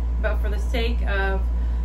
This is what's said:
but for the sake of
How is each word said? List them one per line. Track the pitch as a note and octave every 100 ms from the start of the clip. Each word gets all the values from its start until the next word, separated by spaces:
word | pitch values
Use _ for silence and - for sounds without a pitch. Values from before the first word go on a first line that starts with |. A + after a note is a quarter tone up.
| - -
but | - -
for | -
the | F#3+
sake | - B3 A#3 A#3 G3
of | G3 G3 F#3+ - - - -